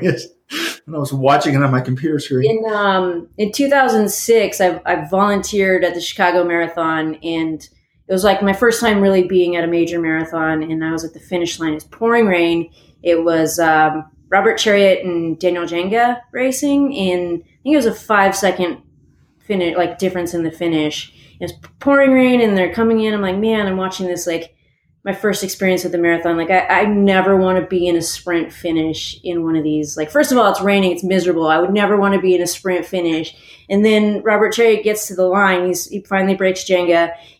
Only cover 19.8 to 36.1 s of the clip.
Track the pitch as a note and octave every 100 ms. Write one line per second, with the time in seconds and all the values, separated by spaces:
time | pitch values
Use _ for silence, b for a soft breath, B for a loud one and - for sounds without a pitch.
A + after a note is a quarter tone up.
19.8 | E3+ - F#3 F3+ F3 F3 E3 D#3+ E3+ D#3+
20.8 | D3+ D3+ - b b b F3 - - -
21.8 | C#4 C#4 C4+ C4 B3+ B3 A3+ G3 F3+ F3
22.8 | A3+ A3 A3 G#3 F#3+ F#3+ A3 A3 G3+ F#3+
23.8 | F#3 F#3 F#3 F3 F3 E3 E3 _ _ _
24.8 | _ _ G3+ F#3+ G#3+ G3 F#3 - F#3+ F#3
25.8 | F3+ F3 E3+ E3+ E3+ E3 E3 F#3 - F3+
26.8 | G#3 G3+ G3 F#3+ F3+ G3 F#3 F#3 D#3+ F#3
27.8 | F3 E3+ D#3 - - E3+ E3 - F3 D#3+
28.8 | D#3+ D#3 - - F3+ E3+ E3 D#3+ D3+ D3+
29.8 | D3 - D3+ D4 C#4 B3+ G#3 F#3+ F#3+ G3+
30.8 | F#3 F3 F#3+ F#3+ F3 E3 D#3+ D#3+ F3+ G#3
31.8 | G3+ G#3 G3 G3 F#3 F3+ F3 - F#3+ F3+
32.8 | - F#3 E3+ D#3+ E3 - B B B G3+
33.8 | G#3+ G#3+ G#3 G3+ G#3+ G#3 G#3+ A3+ A#3 G#3+
34.8 | G#3+ G#3+ - F3+ F#3 F#3+ G3 F3+ F3+ F3
35.8 | - G3+ F#3+